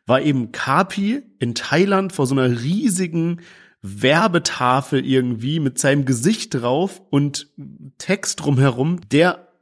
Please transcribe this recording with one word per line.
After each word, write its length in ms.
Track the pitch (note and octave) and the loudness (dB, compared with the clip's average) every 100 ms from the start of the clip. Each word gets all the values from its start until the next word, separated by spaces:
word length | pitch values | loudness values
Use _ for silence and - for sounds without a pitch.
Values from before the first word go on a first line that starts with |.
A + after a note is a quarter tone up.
| - | 0
war 160 | C3 | 2
eben 300 | D3 C3+ A2+ | 2 0 -2
Kapi 720 | - - D3 F#3+ - G3 C#4 - _ | -6 0 0 0 -2 -2 -2 -6 _
in 160 | A#2+ | -6
Thailand 600 | A#2 - D#3 G3 F#3+ F#3+ | -4 0 2 2 2 0
vor 120 | D#3+ B2+ | -2 0
so 80 | |
einer 280 | C3+ B2+ A#2 | 2 2 0
riesigen 800 | C3 G3+ C#4+ F3+ F3+ E3 E3 E3+ - - - _ | -2 0 0 0 -2 -2 -2 -4 -10 -20 -20 _
Werbetafel 1300 | G2 G2+ C3 D#3 G#3+ E3+ - - B2 C3 C3+ C#3 C3 | -14 -2 2 4 2 2 -2 0 0 0 0 -2 2
irgendwie 540 | C3 B2 A2+ B2+ D#3+ | 2 0 -2 -4 -2
mit 180 | C3+ - | -2 0
seinem 260 | C#3 C#3+ | 0 2
Gesicht 480 | C3 A#2+ D#3 A3 - | 2 0 0 0 -2
drauf 480 | C3 A#2+ C#3 F#3+ - - | -4 0 0 -2 -6 -2
und 360 | C#3+ C#3+ C#3 - - C#3 - C#3 - | 0 0 -4 -12 -18 -20 -18 -20 -10
Text 480 | - G#3 - - | -4 -4 -4 -4
drumherum, 540 | D3 B2+ C#3 A#2+ D3+ F3 G#2 | 0 2 2 2 -2 -2 0
der 340 | C#3+ F3 - - _ | 2 4 0 -8 _